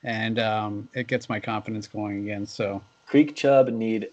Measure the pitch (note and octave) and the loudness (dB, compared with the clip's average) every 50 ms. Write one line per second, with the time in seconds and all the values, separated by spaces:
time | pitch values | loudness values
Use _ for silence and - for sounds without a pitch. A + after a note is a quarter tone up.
0 | - B2+ A2+ A2 A2 A2+ A2+ A#2 A2+ A2 G#2+ G#2+ G#2+ G#2+ G#2 G2+ A2 - - B2+ | -6 -4 -4 -2 -2 -2 0 0 0 0 0 -2 -2 -4 -6 -8 -10 -8 -8 -8
1 | A#2+ A#2 B2+ A#2+ - - A#2+ G#2+ - - A2 G#2+ G#2+ - A2 G#2+ G#2 - - G#2+ | -4 -2 -4 -4 -2 -4 -6 -6 -4 -4 -6 -4 -4 -6 -8 -8 -8 -8 -8 -6
2 | G#2 G#2 G2+ G2+ G2+ G#2 G#2 G2+ G2+ G#2 - - A2 G2 G2 G2 - _ _ _ | -6 -4 -4 -6 -6 -6 -6 -6 -8 -8 -4 -4 -4 -2 -2 -6 -10 _ _ _
3 | _ - - C#3+ D3+ D3 - - - C#3 C#3 C3+ C3 B2 A#2 A2+ A2+ A2+ A2+ A2 | _ 2 4 4 4 4 0 0 4 6 8 8 6 6 2 -2 0 0 0 -2
4 | G#2 - | -2 -6